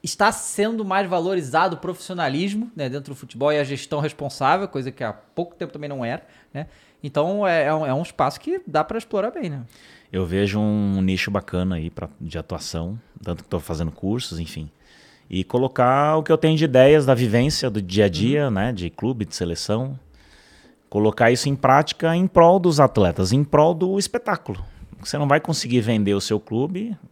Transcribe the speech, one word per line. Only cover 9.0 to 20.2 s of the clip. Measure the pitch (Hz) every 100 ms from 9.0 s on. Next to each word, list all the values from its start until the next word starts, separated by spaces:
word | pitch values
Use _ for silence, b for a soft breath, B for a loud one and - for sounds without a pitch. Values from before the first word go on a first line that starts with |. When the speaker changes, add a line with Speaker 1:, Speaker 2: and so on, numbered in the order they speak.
| - 208 214
Speaker 1:
bem, | 330 190
né? | 139 117 b b b b
Speaker 2:
Eu | 92
vejo | 87 95 101 104
um | 107 104 101 98
nicho | 92 92 -
bacana | 101 - 90 92
aí | 87 80
pra, | - 80 -
de | 80 82
atuação, | - 82 - 85 85 113 _ -
tanto | - 87
que | -
tô | 85
fazendo | - 80 82
cursos, | - 95 117 - 82
enfim. | 80 - 76 _ b b b b b
E | 92
colocar | 92 123 131 - 123 135 151 156
o |
que | 151
eu | 160
tenho | 160 156
de |
ideias | 156 127 135 156
da | 135
vivência | 123 120 113 131 - 131
do | 107
dia | 90 98
a | 101
dia, | 85 113 147
Speaker 1:
Uhum. | 139
Speaker 2:
né, | 98 113
de | 107 85
clube, | - 113 123
de | 98
seleção. | - 87 82 - 110 131 131 - b